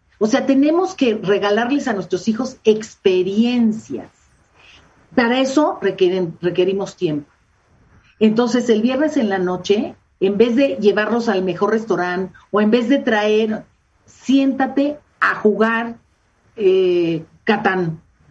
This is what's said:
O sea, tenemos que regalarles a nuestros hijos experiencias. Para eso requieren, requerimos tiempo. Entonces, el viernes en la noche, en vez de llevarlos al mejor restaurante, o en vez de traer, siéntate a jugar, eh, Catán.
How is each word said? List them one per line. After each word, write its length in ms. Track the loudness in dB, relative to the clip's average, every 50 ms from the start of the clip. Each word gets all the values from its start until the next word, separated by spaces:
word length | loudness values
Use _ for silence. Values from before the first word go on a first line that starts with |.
| _ _ _ _
O 80 | -2
sea, 180 | 0 0 0 2
tenemos 480 | 2 2 4 4 4 2 2 0 -2 -2
que 220 | 0 0 0 0
regalarles 720 | 0 0 0 0 0 2 0 0 0 0 0 -2 -2 -2
a 60 | -2 -4
nuestros 340 | -4 -4 -4 -6 -2 -2
hijos 300 | -2 -2 -2 -4 -8 -10 0 _
experiencias. 1500 | 0 2 2 -4 -10 -18 _ _ 2 2 2 0 0 0 0 0 2 2 2 2 2 0 -2 -8 -12 -12 -12 -12 -16 _ _ _ _ _ _ _ _ _ _ -20 -20 -20 -20 _ _ _ _ _ _ 0
Para 240 | 0 0 2 2 0
eso 400 | 0 0 2 0 0 0 -2 -2
requieren, 560 | -4 -4 0 2 2 2 2 0 -4 -4 -6 -6
requerimos 560 | -6 -2 0 0 0 0 0 -4 -6 -8 -6
tiempo. 340 | -6 -4 -4 -4 -6 -8 -12 _ _ _ _ _ _ _ _ _ _ _ _ _ _ _ _ _ _
Entonces, 500 | 2 2 4 2 0 0 0 -2 2 2
el 140 | 2 2 2
viernes 340 | 0 0 0 -2 0 0
en 120 | -2 -2 -2
la 100 | -2 -2
noche, 560 | -2 -4 -4 -6 -2 -2 0 0 0 -6 -10 -16 _ _ _ _
en 180 | -2 -2 2
vez 180 | 2 2 2 2
de 220 | 2 0 0 0 0
llevarlos 500 | 2 2 2 2 0 0 -2 -2 -2 -2
al 120 | -2 -2 -2
mejor 280 | -4 -2 -2 -2 -2
restaurante, 640 | -2 -2 -2 -2 -2 -2 -2 -4 -4 -6 -6 -8 -12 -20 _ _
o 100 | 0 0
en 80 | 2 4
vez 200 | 2 2 2 2
de 100 | 0 0
traer, 680 | 2 0 0 0 2 2 2 2 0 0 -4 -8 -10 _ _ _ _ _ _ _ _
siéntate 920 | _ _ _ -2 2 2 2 2 2 0 -2 -4 -2 0 0 -2 -2 -4 -8 _ _ _ _
a 160 | -2 -2 -2
jugar, 600 | 0 0 0 2 2 0 0 0 -2 -6 -8 -10 -14 _ _ _ _ _ _ _ _ _ _ _
eh, 680 | 0 2 2 2 4 2 2 2 0 0 0 -2 -4 -6 -12 _ _ _
Catán. 580 | -2 -2 0 0 -2 0 0 -2 -4 -6 -8 _ _ _ _ _ _